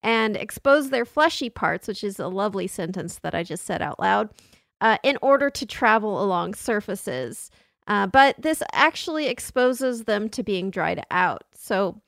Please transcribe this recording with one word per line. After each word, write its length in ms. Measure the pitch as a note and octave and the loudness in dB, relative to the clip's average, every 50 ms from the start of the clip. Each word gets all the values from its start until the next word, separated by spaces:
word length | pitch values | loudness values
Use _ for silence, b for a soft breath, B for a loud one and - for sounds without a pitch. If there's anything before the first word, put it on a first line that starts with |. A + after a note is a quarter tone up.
and 360 | - - A3+ A3+ B3 A3 G#3 | 0 0 2 2 2 0 -2
expose 520 | - - G#3+ - - _ C#4 C#4 D4+ C#4+ C4+ | -4 -6 -10 -12 -2 _ 4 4 4 4 0
their 140 | C4+ B3 A#3+ | -2 -2 -2
fleshy 460 | B3 _ D4 D4+ E4 - - C#4+ A#3 | -2 _ 2 4 4 2 0 -6 -8
parts, 360 | _ - - E3 E3 F3+ - - | _ -2 -2 -2 -2 -2 -6 -8
which 120 | G3 - | -8 -6
is 160 | - G#3 G3 | -6 -8 -6
a 120 | - D#3 D3+ | -4 -6 -4
lovely 380 | F#3 F#3+ G3+ G#3+ F#3+ G3 F3+ | -2 -2 -2 -2 -2 -2 -6
sentence 520 | F#3 - - F3+ E3 F#3 F#3 E3 F3 - - - | -6 -6 -6 -6 -6 -4 -6 -6 -8 -10 -8 -8
that 120 | D#3+ - | -4 -4
I 80 | E3 E3+ | -4 -4
just 220 | - D#3 - - | -4 -8 -10 -6
said 160 | - F3+ F3 | -6 -4 -4
out 180 | - C#3+ - - | -4 -6 -4 -2
loud, 300 | - F#3+ G3 G#3 G#3+ G#3+ b b b b b b b b b _ | 0 2 2 2 0 -2 b b b b b b b b b _
uh, 200 | A3 A3+ G#3+ - - | 2 2 2 2 2
in 140 | C4 C#4+ - | 0 0 2
order 280 | - C4 C#4 C#4 C#4 C#4 | 4 4 4 4 4 0
to 160 | C#4 - - | -2 -4 -10
travel 580 | - - - - - G#3+ A3 G#3 G#3+ G3 C3 G3 | -8 -4 2 4 4 4 4 2 0 -2 0 0
along 300 | G3 F#3 F3 E3+ F3 G#3 | 0 0 0 -2 -4 -8
surfaces. 1000 | - - - A3+ G#3 G#3 - - F#3+ - G3+ B2+ B2+ C3 A#2 G#3+ - - - b b b b b b _ | -8 -4 -2 -2 -2 -2 -4 -8 -8 -6 -6 -6 -6 -6 -8 -8 -12 -16 -18 b b b b b b _
Uh, 200 | - G#3 G3+ G3 | -2 0 0 0
but 340 | F#3+ - C4+ C4+ C#4 - - | 4 6 8 8 8 4 2
this 220 | A#3 D#4 D#4+ - - - | 0 -2 0 0 -4 -4
actually 560 | - - C#4+ D#4+ D#4+ - - - D#4 D#4 D4+ | 2 4 4 4 4 0 -6 -4 -4 -2 -2
exposes 800 | C4+ A#3+ - - - - C4 B3 B3+ B3+ A#3+ C4 B3+ B3 A3+ A3+ | -2 -4 -4 -8 -4 0 2 2 2 2 0 -2 -2 -2 -4 -2
them 240 | - G#3+ G#3 G#3+ A3 | -2 -2 0 -2 -4
to 140 | - - G3 | -6 -6 -4
being 280 | A3 G3+ F3+ F3 G3 | -2 -2 -2 -2 -4
dried 320 | F#3 F#3+ D#3+ D#3+ F3+ - - _ | -2 -2 -2 0 -2 -4 -6 _
out. 320 | - F3+ F#3 F3 A#2 - - _ _ | 0 2 2 2 0 -4 -10 _ _
So 460 | - - - A3 F#3+ G3+ F3+ - G#3+ _ | -20 -6 -2 0 0 0 0 -2 -8 _